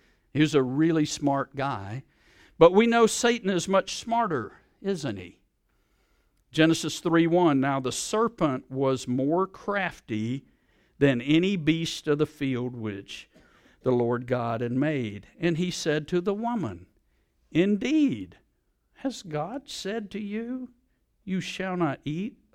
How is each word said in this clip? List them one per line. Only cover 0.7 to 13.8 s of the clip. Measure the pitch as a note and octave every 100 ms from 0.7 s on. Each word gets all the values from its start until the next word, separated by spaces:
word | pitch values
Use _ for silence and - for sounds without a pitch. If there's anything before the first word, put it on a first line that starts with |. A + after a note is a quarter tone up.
| C3+ E3 D#3+ D3+
smart | - C#3+ C#3 C3 C3+
guy. | C3+ A2 G2 B2 - _ _ _ _ -
But | E3
we | F#3+ A#3
know | A#3 A3
Satan | - A#3+ A#3 F#3
is | F3+ F3
much | F#3+ F#3 -
smarter, | A#3 A3+ A3 C#3+ G2 - _ _
isn't | G3 F#3 C3 G2
he? | F#2 - _ _ _ _ _ _ _ _ _ _ _
Genesis | D#3+ D#3+ D#3+ D#3+ -
three | F3 E3 E3+
one, | F3 E3+ C3+
"Now | C#3 C3+
the | B2+
serpent | - - G#3+ A#3 A#3 D#3 C3 -
was | C3+ C3+ B2+ B2+
more | B2 C#3 E3+ F#3+
crafty | - - G3+ F3 - - G#2+ A2+ C3+ - _ _ _ _ _
than | C#3 A#2+
any | C3+ D#3+ F3+ G3
beast | D3+ E3 D#3+ - D#3
of | D3
the | D3
field | - C3+ B2 B2 A#2+
which | A2 G2 - - - _ _ _ _ _